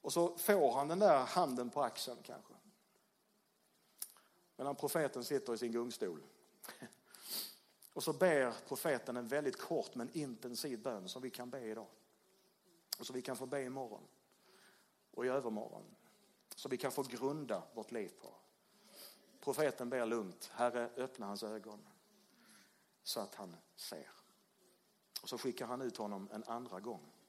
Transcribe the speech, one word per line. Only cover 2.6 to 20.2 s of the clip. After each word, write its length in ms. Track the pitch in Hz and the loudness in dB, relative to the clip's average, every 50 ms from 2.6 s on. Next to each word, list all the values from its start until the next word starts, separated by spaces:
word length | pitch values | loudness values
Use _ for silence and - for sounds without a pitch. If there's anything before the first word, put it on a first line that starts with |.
| _ - - _ _ _ _ _ _ _ _ _ _ _ _ _ _ _ _ _ _ _ _ _ _ _ _ - - - - - - _ _ _ _ _ _ | _ -20 -20 _ _ _ _ _ _ _ _ _ _ _ _ _ _ _ _ _ _ _ _ _ _ _ _ -12 -12 -12 -12 -20 -20 _ _ _ _ _ _
Medan 200 | - 127 143 135 | -4 -2 -2 -2
profeten 480 | 113 - 143 - 170 151 135 - 131 120 | 0 0 2 4 4 4 4 2 -2 -2
sitter 300 | - 147 135 135 - 117 | 2 0 0 2 2 -2
i 40 | 110 | 0
sin 140 | 123 117 | 0 0
gungstol. 500 | 113 120 120 123 113 - 110 92 82 76 67 - - - - _ _ _ - - - - 131 - - _ _ _ - - - - - - - - - - _ _ _ _ - - | 2 2 0 0 -2 -2 -2 -2 -2 -6 -10 -16 -20 -20 -20 _ _ _ -16 -16 -14 -14 -14 -16 -16 _ _ _ -20 -18 -12 -8 -6 -6 -6 -8 -12 -18 _ _ _ _ -20 -10
Och 100 | - 165 | -6 -4
så 100 | 156 165 | -2 -2
ber 420 | 151 147 185 185 160 143 131 120 113 - - - | 4 6 6 8 8 8 6 4 2 -2 -6 -6
profeten 480 | 147 - - 170 143 120 - - 120 | -6 0 2 2 2 2 0 -2 -4
en 120 | 123 120 113 | -4 -2 0
väldigt 320 | 131 147 147 135 127 - | 0 2 2 2 -2 -2
kort 340 | - - 170 147 - - - | -4 -2 0 0 0 -2 -4
men 160 | 127 117 - | -6 -6 -4
intensiv 680 | - 165 147 135 117 107 - 123 123 113 - 151 127 110 | -2 -4 -4 -4 -6 -8 -8 -6 -6 -4 -4 -4 -4 -2
bön 260 | 107 135 120 101 92 95 | -4 -4 -4 -4 -6 -8
som 140 | - 127 | -8 -6
vi 80 | 127 127 | -6 -8
kan 200 | - - 123 127 | -6 -6 -8 -8
be 100 | 123 135 | -8 -6
idag. 260 | 123 110 107 110 104 90 - - _ _ _ _ _ _ _ _ _ _ _ _ _ - _ _ _ _ - - | -6 -6 -6 -6 -8 -12 -16 -20 _ _ _ _ _ _ _ _ _ _ _ _ _ -20 _ _ _ _ -8 -8
Och 80 | 123 | -6
som 80 | - 131 | -6 -6
vi 80 | 127 | -6
kan 140 | 123 - 131 | -4 -4 -4
få 100 | 117 131 | -4 -4
be 160 | 127 143 139 | -2 -2 -2
imorgon. 400 | 135 127 131 135 131 113 104 - - - _ _ _ _ _ _ _ - - - - - - - _ _ _ _ _ _ | -2 -2 -4 -4 -6 -6 -8 -14 -16 -20 _ _ _ _ _ _ _ -20 -20 -20 -20 -20 -20 -20 _ _ _ _ _ _
Och 160 | - - 120 | -4 0 0
i 20 | 127 | 2
övermorgon. 560 | 127 143 127 120 110 107 - - - 52 50 - - - - - - _ _ _ _ _ _ _ - | 2 2 0 0 -2 -2 -4 -6 -10 -14 -16 -16 -20 -20 -20 -20 -20 _ _ _ _ _ _ _ -14
Så 120 | - - 135 | -10 -4 -4
vi 80 | 131 | -2
kan 160 | 120 - 135 | 0 0 -2
få 100 | - - | 0 0
grunda 600 | 135 127 117 117 123 135 147 156 147 117 107 90 - - - | -2 -2 -2 -2 0 0 0 0 -2 -2 -2 -4 -4 -6 -10
vårt 160 | 113 107 - | -10 -8 -6
liv 200 | 120 117 101 85 - - | -4 -4 -4 -6 -8 -14
på. 120 | - - - - - _ _ _ _ _ _ - - - - - - - - - - - - - | -16 -18 -18 -18 -20 _ _ _ _ _ _ -20 -20 -20 -20 -18 -18 -18 -18 -20 -20 -20 -20 -6
Profeten 500 | - 143 131 139 156 143 - - 127 120 | -2 -2 2 4 4 2 2 0 -4 -2
ber 160 | 135 127 120 | 0 0 2
lugnt: 440 | 110 113 117 | 2 2 0